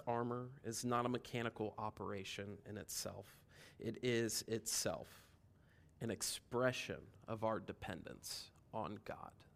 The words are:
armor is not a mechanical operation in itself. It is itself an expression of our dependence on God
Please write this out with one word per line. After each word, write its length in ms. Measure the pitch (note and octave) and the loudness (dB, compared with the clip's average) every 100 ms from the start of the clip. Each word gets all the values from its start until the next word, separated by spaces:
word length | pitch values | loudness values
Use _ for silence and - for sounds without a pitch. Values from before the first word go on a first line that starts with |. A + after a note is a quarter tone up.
| - | 2
armor 420 | A#2 A#2+ B2 B2+ C#3 | 2 4 0 -4 -6
is 200 | A#2 A2+ | -4 0
not 220 | B2 A#2+ B2 | 4 6 4
a 20 | |
mechanical 680 | B2 - A#2+ A#2 - G#2+ - | 2 0 0 0 0 -2 0
operation 800 | G#2+ - F#2+ G2+ F#2+ - G2+ G2+ - | -4 -2 -4 -2 -4 -4 -6 -6 -8
in 80 | G#2 | -8
itself. 500 | - - G2 G2 G2+ - - - - - | -6 -4 -4 -6 -12 -16 -20 -20 -18 -6
It 200 | A2+ G#2+ | -4 0
is 420 | B2 A#2 A2+ - - | 4 6 4 2 0
itself 600 | A2+ - - G#2 D#2+ - - - - - - - - - - | -2 2 2 2 0 -4 -14 -20 -20 -20 -20 -20 -20 -18 -4
an 100 | A#2 | -2
expression 880 | F#2+ - - - A#2+ B2+ B2+ - D#2 - - - | 0 0 -2 0 4 4 4 -2 -4 -8 -12 -4
of 160 | A2 | 2
our 160 | A2 G#2 | 2 2
dependence 920 | G2 - - E2 - - - - - - - | -2 -6 -4 -4 -6 -8 -6 -8 -8 -16 -6
on 240 | A2+ F2+ G#2+ | -4 -2 -4
God 280 | - D#2+ G1+ - - | -8 -10 -10 -16 -20